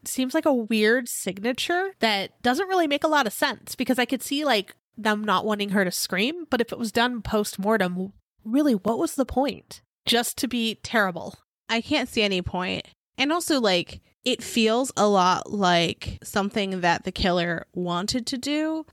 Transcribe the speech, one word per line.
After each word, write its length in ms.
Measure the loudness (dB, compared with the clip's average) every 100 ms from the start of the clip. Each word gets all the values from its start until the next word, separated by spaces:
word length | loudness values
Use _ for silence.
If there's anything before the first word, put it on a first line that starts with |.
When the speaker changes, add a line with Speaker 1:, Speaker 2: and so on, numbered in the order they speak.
| -10
Speaker 1:
seems 280 | -4 -2
like 100 | 0
a 80 | 2
weird 560 | 2 2 4 4 4 0
signature 840 | -6 -6 -4 -4 -2 0 0 -2 -2
that 420 | 0 0 -4 _
doesn't 260 | 0 0 0
really 180 | 2 2
make 180 | 2
a 40 | 2
lot 180 | 2 2
of 60 |
sense 420 | 0 -2 -2 -8
because 240 | -4 0 2
I 60 |
could 180 | 2 -2
see, 220 | -2 -2
like, 320 | 2 2 0 -10 _ -6
them 280 | -2 0
not 200 | 2 0
wanting 260 | 2 -2 0
her 140 | 0
to 60 | 0
scream, 560 | -2 -4 0 -2 -2 -2
but 100 | -2
if 100 | 0
it 80 | -4
was 140 | -2
done 300 | 0 0 0
post-mortem, 920 | -2 0 0 -2 0 2 2 -2 -6 -10 _ _
really, 300 | -2 2 4
what 240 | 2 0 -2
was 180 | -2 -2
the 100 | -2
point? 540 | 0 -2 -4 -14 -20 _ _ 0
Just 300 | 0 0 -4
to 80 | -4
be 300 | -2 -2 -4
terrible. 580 | -2 0 0 -2 -10 -14 _ _ -4
Speaker 2:
I 120 | -4
can't 280 | 0 -2 0
see 140 | 0
any 200 | 0 0
point. 440 | -2 -4 -4 -6 -8 _ _ -4
And 140 | 0
also, 280 | 0 2 2
like, 400 | 4 2 0 -10 _ _
it 180 | -4 -4
feels 500 | -2 2 2 2 0 2
a 100 | 4
lot 440 | 4 4 2 -2
like 680 | 0 4 4 2 -2 -8 -12
something 580 | -6 -2 -2 -2 -4 0
that 240 | 0 0
the 80 | -2
killer 540 | -2 0 2 0 -4 -8
wanted 520 | -8 -4 -4 -2 -4 -4
to 100 | -6
do. 480 | -4 -2 -2 -4 -6